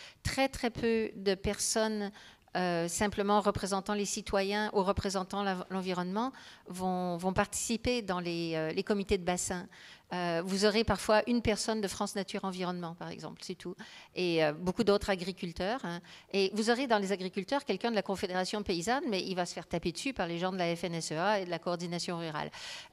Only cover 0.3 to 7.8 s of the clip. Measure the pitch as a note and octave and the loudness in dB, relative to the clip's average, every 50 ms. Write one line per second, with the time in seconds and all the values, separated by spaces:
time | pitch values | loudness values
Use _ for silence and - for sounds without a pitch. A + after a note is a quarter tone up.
0.3 | - C4 C4+ C4 C4 - - A3+ A3+ - A#3 A#3 A3+ A3 A3 - - - F#3+ G3+ | 2 2 2 2 2 0 -2 -2 -2 0 0 2 2 2 0 -2 -4 -2 0 0
1.3 | F#3+ F#3+ - G#3+ G3+ - - - - A3+ A3 A3 G#3+ G#3 G3+ G3 G3+ - - - | 0 2 0 -2 -2 0 -2 0 2 2 2 2 0 -2 -4 -6 -8 -12 -18 -20
2.3 | - - _ _ - F3+ F3+ F3+ E3+ E3 E3+ E3+ - - G#3+ G#3 - G#3+ G3 G3+ | -20 -20 _ _ -2 0 0 2 2 0 0 0 0 2 2 2 2 2 4 6
3.3 | G#3 G#3 F#3 G3+ F#3+ - - F#3 G3 F#3+ - - G#3 G#3 G3+ F#3+ - G#3+ - - | 6 6 6 4 2 2 0 0 0 -2 0 -2 -2 -2 0 -2 -2 -4 -2 0
4.3 | G#3 G3 F#3+ G3 G3+ G#3+ G#3+ G#3 - G3+ F#3 G3 G3 - - G3 F#3 G3 F#3 F#3 | 0 2 2 2 0 0 0 2 2 2 2 4 2 0 0 0 -2 -2 -2 -2
5.3 | F#3+ G3+ G3+ G3 F#3 F3+ - - F#3 F#3+ F3+ F#3 F3+ F3+ F3 F3+ F#3+ G#3+ A#3+ C4+ | -2 -2 0 0 0 -2 -4 -4 -4 -4 -2 -2 -2 -2 -2 -2 -2 -2 -2 -2
6.3 | - - - - - - - - F3+ F3+ F#3 F#3 F3+ F3+ F3+ F3+ F3 E3+ F3+ F#3+ | -4 -8 -16 -20 -20 -20 -16 -14 -8 -4 -2 0 0 0 0 -2 -2 0 0 0
7.3 | F#3 G#3 G3+ - - - - - A#3 A3 | 2 2 0 0 -2 -4 -2 -2 -2 0